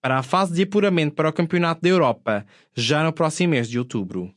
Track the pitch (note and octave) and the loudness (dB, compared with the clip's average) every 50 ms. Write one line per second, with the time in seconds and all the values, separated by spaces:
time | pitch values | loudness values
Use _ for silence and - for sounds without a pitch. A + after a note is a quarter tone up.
0 | - C3 C3 C3 C3 - - F#3 G3 F#3 E3+ E3 G3 F#3+ G3 G#3 G3 G3+ F#3 E3+ | -2 0 -2 -2 0 0 0 0 0 0 0 0 -2 0 2 0 2 2 2 2
1 | D#3 D3+ D3 - D#3 D#3 D3+ - F3 D#3+ - F3 F3 E3+ E3 E3 - F3 F#3 F#3 | 0 0 0 0 0 0 2 0 -2 0 0 0 0 0 -2 0 0 2 2 4
2 | D#3+ B2+ A#2 - _ - G#2+ G2+ G2+ _ _ _ _ _ _ - A#2 A2+ D3 D3 | 4 2 2 0 _ -4 -4 -4 -4 _ _ _ _ _ _ -6 -2 0 0 2
3 | D#3 D#3+ D#3 - E3+ D#3 D#3 - F3+ F3 D#3+ B2+ A#2 A2 A#2 B2 B2 B2 - A#2 | 2 0 0 0 -2 -2 0 0 0 2 2 0 0 -2 -4 -6 -6 -4 -4 -6
4 | G2 F2+ F#2 F#2 F2+ F#2 G2 | -6 -4 -6 -8 -8 -8 -12